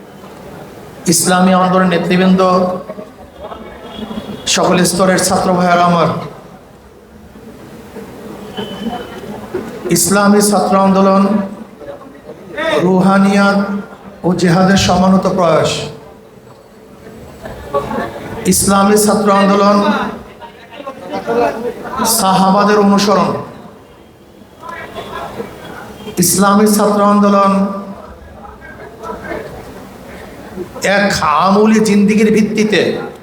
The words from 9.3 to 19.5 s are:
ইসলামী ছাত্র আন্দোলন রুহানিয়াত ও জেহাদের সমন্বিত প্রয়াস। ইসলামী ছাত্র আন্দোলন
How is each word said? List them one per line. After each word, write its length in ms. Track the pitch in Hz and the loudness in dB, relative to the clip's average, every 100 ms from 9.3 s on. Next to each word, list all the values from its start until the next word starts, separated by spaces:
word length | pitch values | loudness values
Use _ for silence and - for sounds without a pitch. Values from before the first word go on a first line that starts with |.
| 214 - - - - 180 | -14 -10 -10 -10 -10 -2
ইসলামী 520 | 170 - 202 202 208 | 0 2 2 4 4
ছাত্র 360 | 208 202 185 196 | 4 2 2 2
আন্দোলন 500 | 196 190 196 196 202 214 - - - - - - - - - - - - 320 302 | 4 4 4 4 2 0 -4 -10 -16 -18 -16 -16 -18 -20 -20 -20 -14 -8 -2 2
রুহানিয়াত 720 | 180 185 190 196 196 202 202 196 202 - - - - - | 4 4 4 4 4 4 4 2 -2 -4 -8 -16 -20 -6
ও 100 | 170 | -2
জেহাদের 440 | 180 180 170 190 196 | 0 2 4 4 4
সমন্বিত 560 | - 180 185 190 190 | 4 4 4 4 2
প্রয়াস। 480 | 190 170 151 - - - - - - - - - - - - - - - - - - - - - - - - - - - - - | 2 2 2 0 -4 -8 -14 -20 -20 -20 -20 -20 -20 -20 -20 -20 -20 -20 -20 -20 -18 -16 -14 -8 -6 -6 -6 -8 -10 -12 -6 -2
ইসলামী 520 | 190 - 196 196 208 | 0 2 2 4 4
ছাত্র 340 | 214 196 208 | 4 2 2
আন্দোলন 520 | 196 196 | 2 4